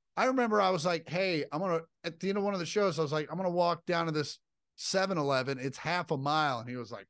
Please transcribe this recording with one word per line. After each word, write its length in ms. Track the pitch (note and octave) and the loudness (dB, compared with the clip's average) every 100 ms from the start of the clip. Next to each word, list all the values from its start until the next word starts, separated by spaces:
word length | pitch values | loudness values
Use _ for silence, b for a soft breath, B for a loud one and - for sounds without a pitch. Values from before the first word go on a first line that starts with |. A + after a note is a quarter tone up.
| _ - | _ 0
I 100 | B3 | 2
remember 340 | C4 A#3+ G#3 | 4 4 4
I 100 | F#3+ | 4
was 140 | F#3 | 4
like, 240 | E3+ E3+ E3 | 2 -2 -2
"Hey, 360 | F3 F#3+ D#3+ - | -2 0 0 -2
I'm 80 | D3+ | -4
gonna," 220 | F#3+ E3 E3 _ | 0 -2 -4 _
at 140 | E3+ E3 | -10 -6
the 80 | F#3 | -4
end 100 | G3+ | 0
of 60 | |
one 100 | G3+ | 0
of 60 | F#3+ | -2
the 60 | D#3 | -2
shows, 320 | G#3 G3 D3+ | 2 2 2
I 40 | |
was 100 | D3+ | 0
like, 160 | D#3 D3 | 0 -4
"I'm 60 | E3 | -2
gonna 140 | F#3 | -2
walk 360 | F3 F3 E3+ - | 2 2 2 -2
down 200 | E3+ E3 | -2 0
to 60 | |
this 260 | D3+ D3 - _ _ _ - | 0 -2 -8 _ _ _ -10
seven 400 | - F#3+ F#3+ F3 | -2 0 2 0
eleven. 400 | C#3 C3+ C3 C3 | 2 2 0 -2
It's 200 | C3 - | -4 -6
half 320 | D#3 F3+ E3+ | -4 -2 -2
a 60 | D3+ | -2
mile." 420 | C#3 D#3 D3+ B2 | 0 2 2 0
And 80 | A#2+ | -6
he 80 | B2 | -8
was 140 | A2 | -8
like, 160 | A2 F#2+ | -12 -14